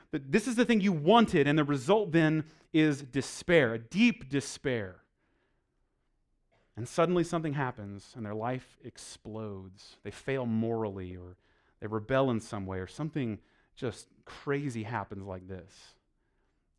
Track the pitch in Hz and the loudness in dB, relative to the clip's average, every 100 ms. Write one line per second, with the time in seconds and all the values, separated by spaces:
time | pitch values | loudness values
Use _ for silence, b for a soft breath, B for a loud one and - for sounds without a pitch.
0 | b 147 135 190 240 233 240 226 196 165 | b -8 0 0 2 2 4 4 4 2
1 | 147 233 214 175 139 151 143 143 120 214 | 6 8 8 6 4 4 2 0 2 2
2 | 202 160 156 156 151 b b 160 156 135 | 4 4 4 2 -2 b b 2 4 2
3 | 135 135 - - - 170 120 117 117 180 | -4 -4 -4 -8 2 4 4 0 -6 2
4 | 240 - 135 135 - - 143 120 95 - | 4 2 -4 -4 -4 -6 -4 -2 -4 -10
5 | _ _ _ _ _ _ _ _ _ _ | _ _ _ _ _ _ _ _ _ _
6 | _ _ _ _ _ _ _ - 120 - | _ _ _ _ _ _ _ -12 -6 0
7 | 165 180 170 170 160 143 127 117 101 101 | 2 2 2 -2 -2 -2 -4 -6 -12 -12
8 | - 123 107 107 113 127 - _ 123 - | -16 -12 -8 -4 -4 -6 -10 _ -20 -18
9 | - - 107 110 110 98 95 98 - - | -18 -18 -12 -10 -10 -10 -14 -18 -20 -16
10 | 101 - - 135 120 110 113 113 107 98 | -14 -12 -4 -4 0 0 0 -2 -2 -6
11 | 90 90 90 90 _ _ _ _ 107 110 | -10 -12 -16 -20 _ _ _ _ -6 -6
12 | 107 131 135 113 - 104 95 95 92 - | 0 2 2 0 -4 -8 -6 -6 -8 -8
13 | 151 147 120 101 - _ _ - 127 - | -6 -4 -4 -6 -10 _ _ -10 -8 -8
14 | - _ - - - 139 143 117 107 117 | -16 _ -20 -12 -4 -4 -4 -6 -6 -6
15 | 98 101 98 92 92 92 90 - - _ | -6 -10 -10 -12 -12 -14 -14 -20 -20 _
16 | _ _ _ _ _ _ _ | _ _ _ _ _ _ _